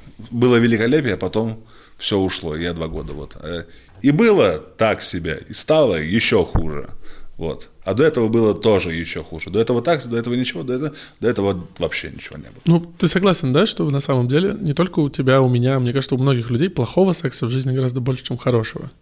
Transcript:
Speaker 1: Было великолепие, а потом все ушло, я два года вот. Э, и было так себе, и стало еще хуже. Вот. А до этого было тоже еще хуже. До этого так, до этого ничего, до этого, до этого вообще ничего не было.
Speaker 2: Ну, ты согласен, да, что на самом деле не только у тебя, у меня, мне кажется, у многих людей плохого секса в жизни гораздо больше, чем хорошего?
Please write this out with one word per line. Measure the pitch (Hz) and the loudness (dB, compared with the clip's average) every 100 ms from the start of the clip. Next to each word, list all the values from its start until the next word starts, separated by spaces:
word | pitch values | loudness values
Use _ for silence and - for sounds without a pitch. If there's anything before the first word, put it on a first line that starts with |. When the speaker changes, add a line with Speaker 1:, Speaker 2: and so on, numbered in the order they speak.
| - - 107 | -20 -20 -10
Speaker 1:
Было | 120 123 120 | 0 4 6
великолепие, | 117 113 113 151 131 | 4 4 2 2 0
а | 82 | -2
потом | 92 110 113 113 - - - - | -2 -2 -2 -4 -14 -20 -20 -10
все | - 101 | -2 0
ушло, | 95 - 82 78 | 0 -2 -6 -4
я | 87 | -4
два | 82 80 | -4 -6
года | 80 73 | -8 -10
вот. | 71 73 - | -10 -12 -14
Э, | 76 85 85 - - - | -10 -10 -10 -16 -20 -2
и | 127 | 2
было | 147 233 196 107 78 - - | 4 4 6 4 2 -6 0
так | 110 98 | 0 0
себе, | - 92 82 76 - | -4 -6 -6 -6 -8
и | |
стало | - - 156 139 85 | -8 0 4 4 2
еще | 78 104 - 110 82 | 0 0 2 2 2
хуже. | - 80 73 67 - - - - - | 0 0 -2 -6 -10 -10 -10 -12 -8
Вот. | 80 65 - - - | -8 -8 -12 -12 -4
А | |
до | 98 | 2
этого | 156 139 113 | 4 4 2
было | 117 110 | 4 4
тоже | 87 113 101 87 | 4 4 2 2
еще | 82 82 87 | -4 -6 -8
хуже. | 78 80 - | -10 -12 -4
До | 95 | -2
этого | 113 123 | 2 0
так, | 120 165 120 | 2 -2 -2
до | 117 | -4
этого | 117 123 | -2 -2
ничего, | 127 175 | -4 -6
до | 139 | -6
этого, | 127 151 147 - - | -4 -6 -8 -18 -4
до | 107 | -2
этого | 120 98 92 82 - | 0 0 -2 -6 -6
вообще | 85 - 80 | -4 -4 -10
ничего | 71 - 71 | -12 -16 -16
не | - | -16
было. | - - | -6 2
Speaker 2:
Ну, | 170 170 - | 2 2 -2
ты | 175 | 0
согласен, | - 196 180 135 | 2 2 2 2
да, | 131 220 | 2 2
что | - 165 | 0 -2
на | 139 | 0
самом | 135 135 123 | 0 0 2
деле | 143 190 208 | 2 0 -2
не | 160 | -2
только | 143 180 175 | 0 0 0
у | 147 | -2
тебя, | - 131 135 | 0 4 4
у | 131 | 6
меня, | 123 123 135 | 4 2 2
мне | 123 | 0
кажется, | 123 131 131 | -2 -2 0
у | |
многих | 135 127 117 | 2 0 0
людей | 117 180 | 0 0
плохого | 180 120 - 190 | 0 -2 2 2
секса | 170 135 - 120 | 2 -2 -4 -2
в | |
жизни | 131 131 131 | -2 -2 0
гораздо | 131 127 | -2 -2
больше, | 123 131 - | -2 -4 -4
чем | 123 | -6
хорошего? | - 120 110 - - - | 0 0 0 -6 -12 -16